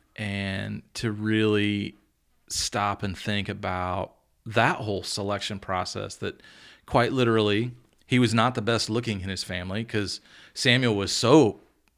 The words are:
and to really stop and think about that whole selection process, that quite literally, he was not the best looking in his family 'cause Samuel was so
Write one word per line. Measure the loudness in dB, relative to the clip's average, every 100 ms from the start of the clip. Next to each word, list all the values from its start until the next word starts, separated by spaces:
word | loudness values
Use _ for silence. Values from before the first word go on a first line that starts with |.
| _ -10
and | -6 -4 -4 -6 -8 -10 -12
to | -6 -4
really | -2 0 2 4 4 2 0 -4 -10 _ _ _ _ -10
stop | -6 -4 -2 -2 -2
and | -6 -6
think | -4 -4 -4
about | -6 -6 -4 -4 -4 -6 _ _ _ -4
that | 2 2 2
whole | -4 -4
selection | -4 -6 -4 -4 -6 -10
process, | -6 -4 -4 -6 -10 -8
that | -8 -10 -20 -20 -20 -20 0
quite | 2 2
literally, | 2 4 4 4 2 -2 -8 _ _ 0
he | 4
was | 4
not | 4 2
the | 2
best | 0 0 0
looking | -2 -2 -4
in | -4
his | -6
family | -6 -6 -6 -6
'cause | -4 -4 -4 -6 -12 -20 -18
Samuel | -2 2 4 4 2
was | 0
so | 0 6 8 6 2 _ _ _